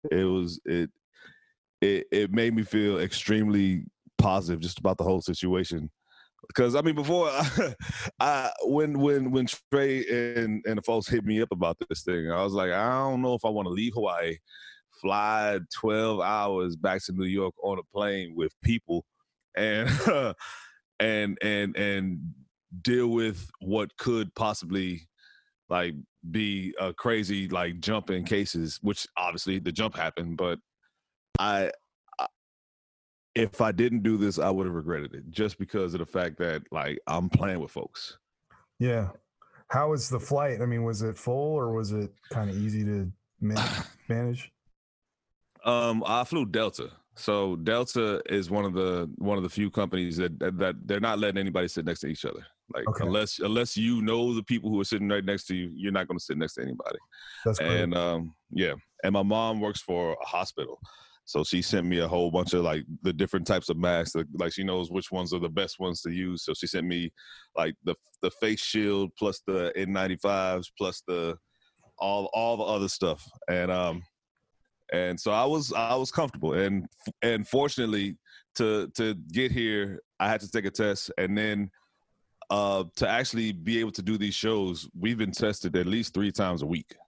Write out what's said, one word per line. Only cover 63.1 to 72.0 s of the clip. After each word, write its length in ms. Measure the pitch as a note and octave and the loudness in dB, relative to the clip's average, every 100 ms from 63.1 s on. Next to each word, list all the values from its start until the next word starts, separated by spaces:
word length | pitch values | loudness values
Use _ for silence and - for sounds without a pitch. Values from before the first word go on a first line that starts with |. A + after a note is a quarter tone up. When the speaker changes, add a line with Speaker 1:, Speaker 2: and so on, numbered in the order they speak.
Speaker 1:
different 340 | D#2 G2 F#2+ E2 | 0 0 0 2
types 220 | F#2+ - | 0 2
of 80 | E2 | 0
masks. 400 | F2 E2+ E2 E2 | 2 2 0 -2
Like, 100 | D2+ | -4
like, 180 | D2 E2+ | -2 -4
she 120 | F#2+ | -2
knows 260 | F#2+ F#2 E2+ | -2 -2 -2
which 220 | F#2 - | -6 -4
ones 200 | F#2 F2+ | -6 -2
are 60 | F2+ | -2
the 100 | E2+ | -2
best 300 | D#2+ F#2 - | -2 -4 -4
ones 240 | F#2 E2 | -4 -4
to 80 | E2+ | -6
use. 340 | F2 F#2 F2 | -4 -4 -4
So 80 | - | -6
she 140 | - F2 | -6 -4
sent 180 | F#2+ F2 | -2 -2
me, 260 | F2 E2+ _ - - - - | -2 -4 _ -20 -20 -8 -2
like, 180 | E2 - | -2 -2
the, 100 | - E2 _ _ | -4 -6 _ _
the 80 | - | -4
face 280 | - A2 G#2+ | 0 0 0
shield 520 | - G#2+ G#2 G2+ F#2+ - | 0 0 2 2 -2 -2
plus 240 | G#2 F#2 - | -2 -2 -2
the 260 | F#2 F2 - | 0 0 -2
N 160 | F#2+ | -2
ninety-fives 800 | G2 F#2+ F2+ G2+ G2 F#2 F#2 F2 - | 0 -2 0 0 2 0 -2 -6 -4
plus 260 | F#2+ F2+ - | -4 -4 -4
the, 300 | F2 E2 E2 _ _ _ _ _ | -2 -2 -6 _ _ _ _ _
all, 300 | - | -6